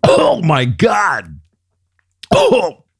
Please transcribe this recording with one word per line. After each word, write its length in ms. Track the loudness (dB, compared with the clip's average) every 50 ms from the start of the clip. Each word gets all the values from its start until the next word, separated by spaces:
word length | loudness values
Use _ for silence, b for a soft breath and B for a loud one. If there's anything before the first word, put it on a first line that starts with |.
| 2
Oh, 380 | 2 2 4 2 0 -2 -2
my 240 | 0 0 0 0 0
God. 720 | -2 -2 0 0 0 0 0 -2 -2 -4 -4 -8 -12 -20 -20 _ _ _ _ _ _ _ _ _ _ _ _ _ _ _ _ -6 _
Oh, 520 | 0 2 2 2 2 0 -2 -4 -8 _ _ _ _